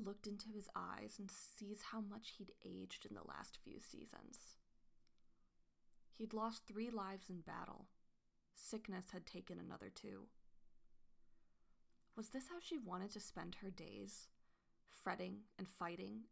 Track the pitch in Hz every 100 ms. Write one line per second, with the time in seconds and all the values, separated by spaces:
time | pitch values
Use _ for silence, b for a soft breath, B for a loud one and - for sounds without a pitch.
0 | 196 208 214 202 220 214 196 185 180 196
1 | 208 - 196 - - - 208 208 - 220
2 | 202 214 - - 185 - - - 185 -
3 | - 98 82 71 - - - - - -
4 | - - - - - - - - - -
5 | - - - - - - - - - -
6 | - - 220 220 226 226 - 208 233 226
7 | 190 190 190 180 165 - - - - -
8 | - - - - _ - - 220 220 185
9 | 185 185 - 180 185 175 - - 190 -
10 | - 95 214 - - - - - - -
11 | - - - - - - - - - -
12 | - - 220 262 262 349 - 320 202 180
13 | 202 214 - 180 170 - 196 185 160 202
14 | 196 - - - - - - - - -
15 | 190 180 180 202 214 - 185 - 175 170
16 | 190 220 226